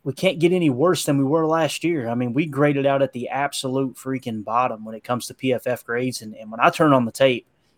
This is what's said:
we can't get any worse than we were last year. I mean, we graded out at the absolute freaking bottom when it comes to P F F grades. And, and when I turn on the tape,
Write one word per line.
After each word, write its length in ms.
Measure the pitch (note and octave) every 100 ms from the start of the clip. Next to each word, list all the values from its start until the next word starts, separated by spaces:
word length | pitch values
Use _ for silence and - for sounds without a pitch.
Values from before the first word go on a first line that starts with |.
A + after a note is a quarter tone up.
| D3
we 80 |
can't 260 | - F#3 F3
get 140 | E3+
any 160 | F#3 D#3+
worse 340 | B2 E3+ F3
than 140 | - C#3
we 80 | C3+
were 200 | D#3+ D#3
last 380 | E3 D3+ -
year. 240 | D#3+ E3 A#2
I 80 | A#2+
mean, 160 | B2
we 140 | A#2+ E3
graded 400 | C3+ D3 C#3 C#3
out 160 | C#3
at 100 | C3+
the 160 | A#2+ A#2+
absolute 680 | C3+ C#3 - C3+ C3 C3+ -
freaking 480 | C3 C3 B2+ A2 G#2
bottom 400 | A#2 B2+ A2 A2
when 100 | A2+
it 80 |
comes 240 | - A#2+ -
to 60 |
P 180 | - C3
F 160 | A#2+ B2+
F 160 | A#2+
grades. 380 | - A#2+ B2+ A#2
And, 120 | A2 G#2+
and 140 | A2
when 120 | A2+
I 80 | D3+
turn 240 | - D#3
on 100 | C3
the 80 | A#2
tape, 340 | - C3+ A#2 - _ _